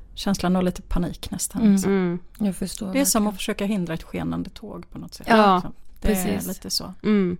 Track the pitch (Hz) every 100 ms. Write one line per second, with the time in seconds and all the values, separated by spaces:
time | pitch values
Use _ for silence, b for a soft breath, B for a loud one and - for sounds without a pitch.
0 | b - 202 190 180 185 180 180 - -
1 | 170 - - - - - 220 196 190 196
2 | 175 180 - - 208 175 190 - 196 269
3 | 277 226 208 190 - 208 196 208 170 165
4 | - - - 170 175 - 208 175 175 214
5 | 175 - - 226 208 180 - - - -
6 | 196 196 208 196 180 185 190 - 190 185
7 | - 208 180 180